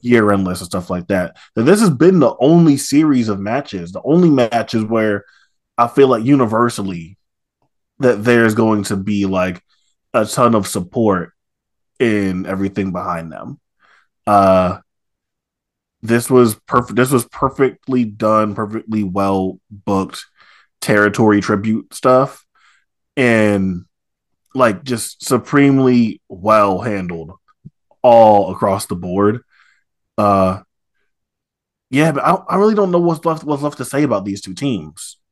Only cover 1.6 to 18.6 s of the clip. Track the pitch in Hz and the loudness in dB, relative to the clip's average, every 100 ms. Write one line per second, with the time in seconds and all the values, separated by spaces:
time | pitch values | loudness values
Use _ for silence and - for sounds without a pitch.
1.6 | 127 208 208 123 170 185 120 - 135 170 | 2 2 2 4 2 4 2 2 2 4
2.6 | 160 139 - 143 156 127 110 98 101 127 | 4 2 0 0 2 0 -2 -6 -6 -6
3.6 | - 95 85 95 127 165 175 135 117 117 | -8 -12 -12 -10 0 2 4 2 0 -2
4.6 | 107 113 107 113 107 101 _ _ _ _ | -4 -4 -2 -2 -2 -4 _ _ _ _
5.6 | _ - 120 - 139 113 117 139 110 113 | _ -4 -2 4 4 2 2 2 2 0
6.6 | 120 - 95 87 82 - _ _ _ _ | -2 -4 -10 -10 -14 -20 _ _ _ _
7.6 | _ _ _ - 127 104 120 120 113 107 | _ _ _ -2 -2 0 2 4 2 2
8.6 | 110 107 98 98 101 101 98 92 92 87 | 0 0 -2 -6 -4 -2 -2 -2 -4 -6
9.6 | _ _ _ _ _ 120 104 - 120 110 | _ _ _ _ _ -2 -2 2 2 2
10.6 | 95 98 87 127 107 92 82 _ _ _ | -2 -8 -6 -2 0 0 -4 _ _ _
11.6 | _ _ _ - 117 104 98 90 95 95 | _ _ _ -4 0 0 -2 -4 -6 -6
12.6 | 98 104 95 90 92 85 82 - 117 143 | -4 -4 -6 -6 -8 -8 -10 -16 -16 -18
13.6 | _ _ _ _ _ _ - 101 95 92 | _ _ _ _ _ _ 2 4 4 2
14.6 | 90 90 _ _ _ _ _ _ _ _ | 0 -6 _ _ _ _ _ _ _ _
15.6 | _ _ _ _ 110 117 - 127 117 107 | _ _ _ _ -2 -2 2 4 4 0
16.6 | - 123 120 104 127 131 - - 131 - | -2 -4 -2 -2 0 0 -2 -6 -6 -2
17.6 | 131 - - 127 110 107 110 110 107 101 | -2 -4 -6 -4 -4 -4 0 0 0 -4